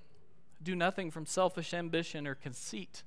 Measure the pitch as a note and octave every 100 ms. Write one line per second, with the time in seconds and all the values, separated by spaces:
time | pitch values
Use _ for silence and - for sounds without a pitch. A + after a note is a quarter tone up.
0 | - - - - - - D#3+ F#3 F3 G3
1 | E3+ D#3+ D#3 F#3+ F3+ F3 E3 F3 E3+ E3
2 | E3+ D#3 C#3+ C3+ C#3+ B2 - G#3+ - -